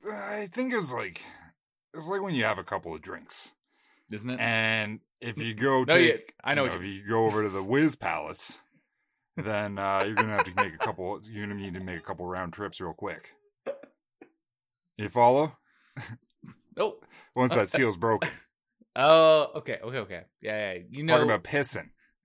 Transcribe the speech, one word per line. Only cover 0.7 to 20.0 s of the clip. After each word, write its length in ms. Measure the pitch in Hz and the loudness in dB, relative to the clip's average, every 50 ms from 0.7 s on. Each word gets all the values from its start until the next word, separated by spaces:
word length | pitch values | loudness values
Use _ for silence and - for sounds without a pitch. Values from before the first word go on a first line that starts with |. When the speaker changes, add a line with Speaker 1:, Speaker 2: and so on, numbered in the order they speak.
| 247 | -2
Speaker 1:
it 20 | |
was 180 | 220 175 139 123 | -2 -2 -2 -4
like, 280 | 117 107 92 85 - - - - - - - _ _ _ _ _ _ _ _ - | -4 -6 -8 -10 -14 -16 -18 -20 -20 -20 -20 _ _ _ _ _ _ _ _ -14
it's 140 | 160 156 165 | -10 -8 -4
like 120 | 196 196 | -4 -4
when 140 | 196 196 165 | -2 -2 0
you 80 | 127 110 | 2 2
have 160 | 110 104 92 | 2 0 -2
a 40 | 90 | -4
couple 280 | - 104 92 85 85 80 | -6 -6 -6 -6 -8 -10
of 80 | 80 | -10
drinks. 540 | - - 85 80 71 - - - - - - _ _ _ _ _ _ _ _ _ _ - | -10 -12 -14 -12 -8 -4 -4 -4 -4 -4 -8 _ _ _ _ _ _ _ _ _ _ -12
Speaker 2:
Isn't 180 | 110 104 107 123 | -12 -10 -8 -6
it? 100 | 127 120 | -4 -2
Speaker 1:
And 600 | 113 117 113 113 113 110 110 110 107 104 107 107 _ _ _ - | 0 2 2 4 4 4 2 2 0 -4 -6 -12 _ _ _ -12
if 160 | 123 120 107 | -10 -8 -6
you 160 | - 113 113 107 | -6 -6 -6 -2
go 280 | 104 127 139 135 131 127 | 0 2 4 4 4 4
Speaker 2:
<laughs> 40 | |
No, 80 | 127 160 | 4 6
yeah, 160 | 180 175 160 | 6 6 6
Speaker 1:
take, 220 | 135 110 - - - _ - | 4 0 -4 -14 -16 _ -2
Speaker 2:
I 100 | 127 143 | -2 0
know 120 | 147 135 | 2 0
Speaker 1:
you 40 | 117 | 0
Speaker 2:
what 100 | 85 90 | -2 -4
Speaker 1:
know, 60 | 90 | -6
Speaker 2:
you 60 | 101 | -8
Speaker 1:
if 120 | 98 95 101 | -10 -8 -4
you 60 | 101 | -2
go 160 | 113 113 113 | 2 2 2
over 180 | 110 104 107 107 | 2 2 0 -2
to 60 | 101 | -2
the 140 | 95 98 95 | -2 -4 -2
Wiz 320 | 98 127 143 156 156 143 | 2 2 4 4 4 2
Palace, 640 | - - 90 80 78 76 78 85 - - - - - - _ _ _ _ _ _ _ _ _ _ _ _ _ - | 0 -4 -4 -4 -4 -6 -6 -4 -2 -2 -2 -4 -6 -12 _ _ _ _ _ _ _ _ _ _ _ _ _ -10
then, 420 | - - 107 107 104 104 101 101 98 | -8 -6 -4 -2 -2 -4 -4 -4 -4
uh, 240 | 98 98 98 95 98 | -2 0 2 2 0
you're 100 | 104 110 | 0 0
gonna 180 | - 110 107 107 | 0 0 0 0
have 100 | 101 95 | -2 -2
to 100 | 92 90 | -2 0
make 160 | - 196 185 160 | -2 -2 -2 -2
a 40 | |
couple, 440 | - - - - 90 90 90 101 - 107 | -4 -4 -4 -4 -4 -6 -8 -8 -8 -12
you're 240 | 110 113 104 104 | -14 -10 -10 -8
gonna 100 | 104 101 | -8 -8
need 160 | 101 98 98 87 | -8 -8 -8 -8
to 40 | 95 | -8
make 180 | 95 92 90 82 | -8 -8 -10 -10
a 40 | - | -8
couple 220 | - 95 82 90 | -10 -10 -8 -6
round 260 | 90 90 92 92 85 | -6 -6 -6 -6 -6
trips 300 | 82 - 104 98 - - | -8 -8 -10 -8 -8 -8
real 100 | 95 85 | -10 -10
quick. 440 | 80 - 101 98 80 76 - - _ _ _ _ _ _ - 262 - - - - _ _ _ _ _ _ - _ _ _ _ _ _ _ _ _ _ _ _ _ _ | -10 -8 -8 -10 -10 -10 -16 -20 _ _ _ _ _ _ -12 -12 -12 -12 -14 -20 _ _ _ _ _ _ -20 _ _ _ _ _ _ _ _ _ _ _ _ _ _
You 100 | - 104 | -10 -8
follow? 480 | 98 - 120 120 120 127 139 156 147 - _ _ _ _ _ _ _ - 131 117 - 117 - _ _ _ _ - - - _ _ _ - | -2 2 6 6 6 6 6 2 0 -4 _ _ _ _ _ _ _ -18 -16 -14 -14 -16 -18 _ _ _ _ -20 -20 -20 _ _ _ -4
Speaker 2:
Nope. 300 | - 214 214 - - _ _ - - - _ - | -4 -2 -2 -4 -8 _ _ -20 -20 -18 _ -2
Speaker 1:
Once 200 | 127 127 123 117 | 0 2 4 4
that 140 | 120 104 92 | 4 4 4
seal's 260 | - - 127 113 98 | 4 4 4 2 2
broken. 320 | 85 113 113 110 98 - - - | 0 2 2 2 2 0 -4 -6
Speaker 2:
<laughs> 40 | - - _ _ _ _ _ _ _ _ _ - | -10 -20 _ _ _ _ _ _ _ _ _ -2
Oh, 560 | 117 135 151 160 165 160 160 156 156 147 - - | 4 6 8 8 10 10 8 8 6 4 0 -4
okay, 220 | 151 - - 113 - | -10 -8 -8 -8 -8
okay, 160 | - 117 127 | -8 -8 -6
okay. 220 | 131 | -8